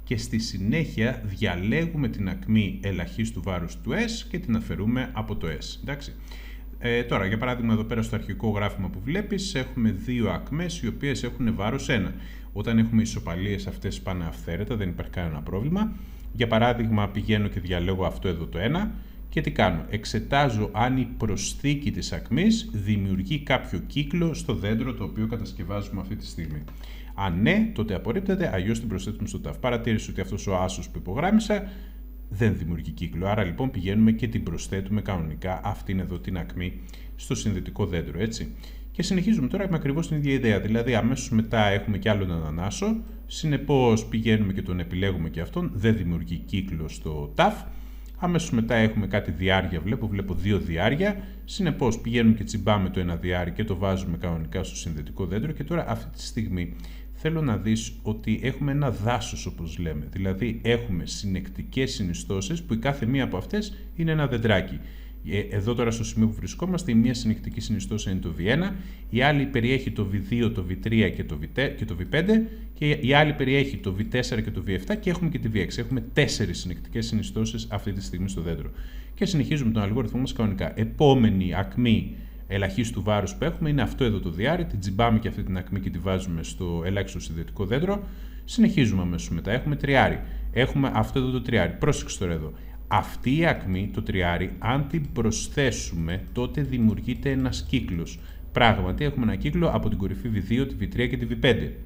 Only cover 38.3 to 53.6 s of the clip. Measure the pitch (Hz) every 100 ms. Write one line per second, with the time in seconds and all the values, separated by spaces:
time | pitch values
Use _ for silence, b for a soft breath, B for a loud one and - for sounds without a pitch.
38.3 | - 82 B B B B - 170 185 220
39.3 | 220 180 196 190 160 143 143 160 151 143
40.3 | 135 117 98 101 113 117 113 113 135 -
41.3 | 113 110 113 104 101 110 98 110 104 90
42.3 | 82 78 78 98 - 208 220 B B B
43.3 | - 160 139 - 139 123 113 - 113 113
44.3 | 107 98 95 92 90 85 90 98 90 80
45.3 | 80 90 175 139 104 113 110 85 85 -
46.3 | 85 - 98 95 82 78 - 80 151 147
47.3 | - 190 220 - B B B B B 175
48.3 | 170 - 120 113 117 110 110 95 107 -
49.3 | 85 92 95 87 82 85 - 104 98 95
50.3 | 82 95 98 82 82 104 143 202 196 B
51.3 | B - - 175 - 123 110 117 117 113
52.3 | 107 98 101 90 104 90 95 87 82 90
53.3 | 90 87 -